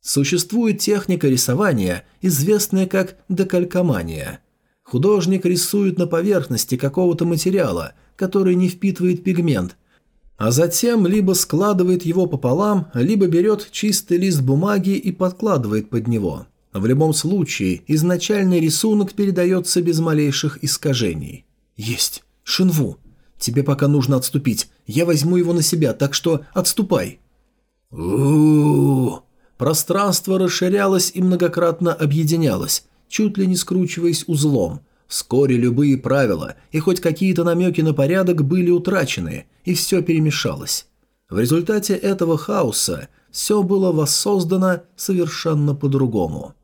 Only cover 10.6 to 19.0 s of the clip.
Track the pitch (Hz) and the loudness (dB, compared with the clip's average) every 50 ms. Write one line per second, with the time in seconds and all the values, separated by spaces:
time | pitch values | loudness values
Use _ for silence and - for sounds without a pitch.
10.6 | 165 170 165 - - 233 240 226 196 170 190 214 202 185 185 180 - - - 151 | 2 2 2 0 0 2 2 2 2 2 2 2 2 2 2 0 -2 -2 -2 0
11.6 | 196 208 208 185 180 180 185 180 180 160 170 185 185 175 160 131 - - - 175 | 0 2 2 2 2 2 2 0 0 -2 0 0 0 -2 -2 -4 -2 0 0 0
12.6 | 202 208 208 190 156 - - 120 123 175 220 202 196 180 160 170 180 214 214 208 | 0 0 0 0 -2 -2 -2 -2 0 2 2 2 2 2 2 2 2 2 0 0
13.6 | - - - - - 214 208 - - - 175 175 185 196 175 151 131 127 135 143 | -4 -10 -10 -4 -2 -2 -2 -2 -2 0 0 0 2 2 0 0 2 2 2 2
14.6 | 175 202 208 196 185 196 196 - - 202 180 - 185 180 180 - - 214 190 139 | 2 2 0 0 0 0 -2 0 -2 -4 -4 -2 -2 -4 -2 -4 -2 0 0 0
15.6 | 120 104 107 107 107 - - 117 107 117 117 110 101 87 73 76 - _ _ _ | 0 0 -2 -2 -4 -2 -4 -4 -2 0 -2 0 -2 -2 -4 -6 -14 _ _ _
16.6 | _ _ _ 101 98 113 131 139 156 156 151 156 - 156 190 202 165 - - - | _ _ _ -4 0 0 2 2 2 2 0 -2 -2 -2 0 0 -2 -2 -4 -4
17.6 | 101 92 90 - - - 147 156 156 175 180 175 180 - 214 208 196 185 180 175 | -2 -2 -2 -4 -2 -2 0 2 2 2 0 -2 -2 -2 -2 0 2 2 2 2
18.6 | 160 160 156 - - 220 214 208 | 2 2 0 0 0 2 2 2